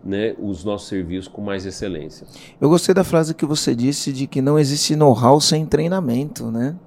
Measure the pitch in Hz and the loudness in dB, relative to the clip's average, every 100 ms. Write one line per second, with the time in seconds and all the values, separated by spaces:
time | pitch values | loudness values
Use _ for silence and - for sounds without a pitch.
0 | 95 98 110 101 104 92 98 101 - 98 | -6 -4 -4 -4 -8 -8 -6 -6 -6 -8
1 | 85 92 92 - 104 98 95 92 104 82 | -6 -8 -8 -12 -8 -6 -8 -10 -8 -8
2 | 76 - - - - - 139 170 - 202 | -10 -16 -20 -20 -20 -2 2 2 4 2
3 | 185 170 160 160 156 147 - 123 123 143 | 4 2 0 -2 -2 -2 0 0 0 -2
4 | - 135 135 139 131 151 139 143 - 151 | -6 -6 -4 -2 2 4 2 0 0 4
5 | 151 117 120 147 151 156 156 147 160 190 | 6 6 6 6 4 0 2 0 2 -2
6 | 151 117 143 - 113 113 127 175 | -2 -2 -4 -8 -6 -4 -4 -6